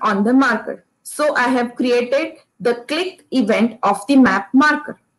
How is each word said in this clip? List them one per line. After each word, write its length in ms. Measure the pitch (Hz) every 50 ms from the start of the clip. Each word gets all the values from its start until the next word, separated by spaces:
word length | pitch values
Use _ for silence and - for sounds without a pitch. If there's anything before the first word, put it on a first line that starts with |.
on 220 | - 214 208 196 208
the 100 | 226 254
marker. 520 | 262 269 247 226 214 - - - - _ _ _ _ _
So 320 | - - - 294 302 285
I 140 | - 247 240
have 260 | 254 254 240 233 240
created 600 | - 240 247 240 240 240 240 269 285 320 320 - - _ _ _ -
the 160 | 185 240 233
click 500 | 240 - - 294 320 370 370 - - _ _
event 480 | - 262 233 196 220 190 220 233 - - -
of 220 | 285 302 294 - -
the 80 | 277
map 340 | 269 254 220 190 196 - - -
marker. 460 | 262 294 302 294 294 - - - - _ _ _